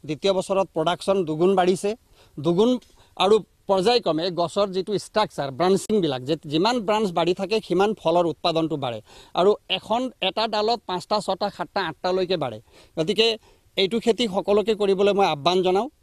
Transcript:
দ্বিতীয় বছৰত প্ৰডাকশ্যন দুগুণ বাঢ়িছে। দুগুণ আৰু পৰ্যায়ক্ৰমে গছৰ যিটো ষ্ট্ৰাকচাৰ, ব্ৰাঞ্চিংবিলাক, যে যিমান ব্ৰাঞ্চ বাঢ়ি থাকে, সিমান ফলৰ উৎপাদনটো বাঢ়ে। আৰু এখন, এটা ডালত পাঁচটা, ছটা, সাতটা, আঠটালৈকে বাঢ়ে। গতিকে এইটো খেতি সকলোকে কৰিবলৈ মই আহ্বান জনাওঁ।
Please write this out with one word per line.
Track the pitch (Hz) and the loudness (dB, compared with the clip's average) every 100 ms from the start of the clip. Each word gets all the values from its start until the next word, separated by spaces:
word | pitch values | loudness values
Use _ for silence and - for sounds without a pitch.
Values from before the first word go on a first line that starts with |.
| 139 | -8
দ্বিতীয় | 151 196 | -4 0
বছৰত | 190 180 190 190 | 0 0 -2 -2
প্ৰডাকশ্যন | - 160 175 - 196 | -2 -2 -2 0 0
দুগুণ | 165 156 180 196 | 0 2 2 4
বাঢ়িছে। | 180 190 202 220 _ _ _ - | 2 2 -2 -6 _ _ _ -6
দুগুণ | 151 175 226 254 _ _ _ - | -2 2 2 2 _ _ _ -2
আৰু | 185 214 - _ - | 4 4 2 _ -2
পৰ্যায়ক্ৰমে | 190 185 247 190 156 180 | 0 2 2 0 -2 -2
গছৰ | 165 170 - 202 | -2 -4 0 -2
যিটো | 185 185 202 | -2 -4 -4
ষ্ট্ৰাকচাৰ, | - - 208 - 139 | -2 -2 -2 -4 -8
ব্ৰাঞ্চিংবিলাক, | 131 175 190 - 214 165 131 | -2 2 2 2 0 0 -2
যে | 127 160 156 | -4 -4 -2
যিমান | 156 202 247 | 0 0 0
ব্ৰাঞ্চ | 196 214 214 | 0 0 0
বাঢ়ি | 175 165 | 0 0
থাকে, | 180 190 220 - | -2 -2 -4 -2
সিমান | 180 202 | 0 0
ফলৰ | 208 - 170 175 | 0 0 2 2
উৎপাদনটো | 147 175 160 160 151 | -2 -2 0 -2 -4
বাঢ়ে। | 135 113 - - - - | -6 -8 -14 -20 -8 2
আৰু | 185 208 _ | 2 2 _
এখন, | 185 - 226 254 - | -8 -2 -4 -4 -4
এটা | 185 190 220 | -4 -2 -2
ডালত | 214 214 233 - | -2 -2 -2 -4
পাঁচটা, | 180 - 208 | -8 -2 -4
ছটা, | 196 190 208 | -2 -4 -4
সাতটা, | - 175 - 175 | -6 -8 -4 -6
আঠটালৈকে | 151 185 185 185 180 | -4 -2 -2 0 -2
বাঢ়ে। | 135 107 _ - - - | -4 -8 _ -20 -16 -4
গতিকে | 160 196 226 220 _ _ _ - | -2 2 2 0 _ _ _ -2
এইটো | 190 226 | 0 0
খেতি | 233 220 240 | 0 0 0
সকলোকে | 185 170 208 208 208 | -2 2 2 2 0
কৰিবলৈ | 208 190 202 | 0 2 2
মই | 196 190 | 4 2
আহ্বান | 156 139 185 | 2 2 2
জনাওঁ। | 180 185 247 _ | 2 0 -2 _